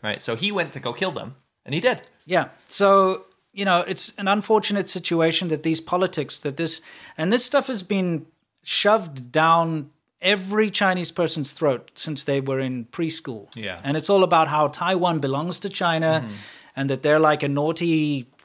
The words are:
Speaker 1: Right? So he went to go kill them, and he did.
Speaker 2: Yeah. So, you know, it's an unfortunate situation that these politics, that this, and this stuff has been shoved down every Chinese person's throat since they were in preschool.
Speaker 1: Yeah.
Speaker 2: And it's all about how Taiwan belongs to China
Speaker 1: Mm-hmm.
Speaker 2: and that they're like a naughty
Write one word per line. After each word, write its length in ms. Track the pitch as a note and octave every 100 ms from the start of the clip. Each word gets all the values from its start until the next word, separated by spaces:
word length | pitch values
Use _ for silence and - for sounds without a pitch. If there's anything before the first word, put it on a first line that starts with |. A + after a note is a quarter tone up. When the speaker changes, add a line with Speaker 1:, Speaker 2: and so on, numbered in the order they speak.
Speaker 1:
Right? 180 | G#2+ G#2
So 140 | - A2+
he 160 | G3+
went 220 | G3+ C#3+
to 80 | C3+
go 100 | B2
kill 200 | A#2+ F#3
them, 220 | B2 G#2 - _ _ -
and 80 |
he 60 | D3+
did. 220 | B3 A3+ - _ -
Speaker 2:
Yeah. 240 | F3 C3+ - _
So, 580 | - G3+ G3 F#3+ F#3+ - _ _
you 100 | G3
know, 160 | G3+ F3 F3+
it's 240 | F#3 - -
an 100 | G3
unfortunate 600 | G#3 - A3 G#3 G3+ F#3+
situation 580 | F#3 - E3+ E3 D#3+ F3+
that 160 | D3+
these 160 | E3 D#3+
politics, 580 | - F3+ F#3 E3+ C3+ -
that 160 | D3 C#3
this, 240 | E3 - - - - -
and 140 | E3
this 140 | A#3+ -
stuff 220 | C#4+ C4+
has 140 | A3+
been 440 | F3+ G3 F3+ D#3+ - _ _ _
shoved 680 | - - G3+ A3 F3 C3+ B2
down 580 | D#3 D#3+ E3+ E3 D#3 C#3 _ _ _
every 480 | F3+ G3+ F#3 G#3+ G#3+
Chinese 420 | - G3+ F3+ E3
person's 420 | - E3 D#3+ C3+
throat 380 | - D3+ A#2+ -
since 320 | - D#3 C#3+ -
they 160 | C#3
were 180 | C3+ C3+
in 260 | C3 B2+ A#2
preschool. 640 | - E3 - - A2 - A2+
Speaker 1:
Yeah. 240 | G#2 F2+
Speaker 2:
And 120 | C3+ D#3
it's 140 | D3+
all 140 | G3
about 260 | F3+ E3+ D#3
how 180 | D3+ D3
Taiwan 520 | - F3+ F#3 F3 D#3+
belongs 400 | C3+ C3+ E3+ E3
to 80 | G3+
China 540 | - F3 D#3+ D#3+ D#3+ A#2
Speaker 1:
Mm-hmm. 80 | G#2 - - - -
Speaker 2:
and 140 | C#3
that 140 | C3+
they're 160 | D3 D3+
like 220 | D#3 D3
a 40 | C#3
naughty 800 | C#3+ D3+ E3+ E3+ D#3+ D3+ C#3+ A#2+ _